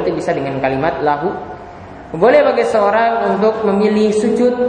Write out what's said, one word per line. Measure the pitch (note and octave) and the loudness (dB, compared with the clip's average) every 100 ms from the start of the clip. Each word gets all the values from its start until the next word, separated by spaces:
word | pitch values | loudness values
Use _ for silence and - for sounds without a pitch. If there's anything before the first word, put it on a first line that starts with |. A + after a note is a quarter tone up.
itu | F3 | -2
bisa | D#3 - | -2 -2
dengan | D3+ C#3 C3+ | -2 -4 -4
kalimat | C3+ C3+ D#3+ - | -2 0 -2 -2
lahu. | D3 C#3+ E3+ - - - - - - - - | -2 -2 -2 -6 -10 -14 -16 -18 -18 -18 -12
Boleh | D#3+ G#3+ D4 | 0 4 6
bagi | C4+ A#3 A#3 | 4 2 0
seorang | A3 G3+ G#3+ A#3 A3+ G3+ G3 | 2 2 2 0 0 0 2
untuk | A3 A3 | 0 0
memilih | G#3 G3 G#3+ G#3+ G#3+ | 0 2 2 2 2
sujud, | G#3+ A#3+ A#3+ B3 B3 | 2 0 2 2 2